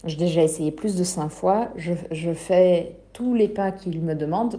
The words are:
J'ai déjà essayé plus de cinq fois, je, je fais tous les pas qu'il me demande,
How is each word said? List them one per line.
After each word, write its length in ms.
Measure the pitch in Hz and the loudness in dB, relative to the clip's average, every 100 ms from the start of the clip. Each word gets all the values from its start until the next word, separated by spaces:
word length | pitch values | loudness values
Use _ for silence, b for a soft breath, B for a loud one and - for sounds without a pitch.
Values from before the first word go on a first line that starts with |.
J'ai 120 | 165 151 | -8 -2
déjà 260 | 170 160 | 0 4
essayé 300 | 160 160 156 | 2 2 -4
plus 240 | 156 214 180 | -2 -2 -2
de 80 | |
cinq 240 | 180 175 151 | -2 -2 -6
fois, 400 | - 185 208 240 - | -2 0 2 0 -6
je, 160 | 165 175 - | -4 -4 -6
je 220 | 160 170 | -6 -4
fais 640 | 165 - 180 185 175 170 - - | -6 2 6 6 4 0 -12 -18
tous 220 | - 247 | -6 0
les 140 | 233 208 | 2 2
pas 220 | 202 196 | 0 -4
qu'il 280 | 190 180 160 | -4 -6 -4
me 140 | 165 | -2
demande, 440 | 156 151 180 240 | -2 -2 -2 -2